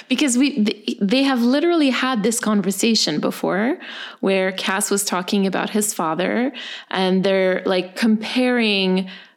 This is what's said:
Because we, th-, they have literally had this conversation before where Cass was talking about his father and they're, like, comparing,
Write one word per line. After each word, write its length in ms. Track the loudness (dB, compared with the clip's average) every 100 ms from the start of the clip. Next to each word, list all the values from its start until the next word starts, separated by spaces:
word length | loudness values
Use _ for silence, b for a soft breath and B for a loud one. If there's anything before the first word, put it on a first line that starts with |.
| B
Because 280 | 0 2 2
we, 280 | 2 2
th-, 340 | -2 -2 -8 -4
they 220 | 2 2
have 180 | 2 2
literally 500 | 2 2 2 4 2
had 340 | 2 0 0
this 160 | 0 0
conversation 800 | 0 0 0 0 2 2 2 0
before 580 | -2 -2 -2 0 0 -2 B B B B
where 320 | 0 2 0
Cass 400 | -2 -2 -2 0
was 140 | -2
talking 420 | 0 -4 0 0 0
about 240 | 0 -2
his 240 | -2 -2
father 580 | -2 -2 -2 0 0 -2 B B B B
and 320 | -2 2 2
they're, 400 | 2 2 2 0 -2
like, 280 | -2 -4
comparing, 1120 | -2 2 2 0 0 0 2 2 2 2 0 -2 B B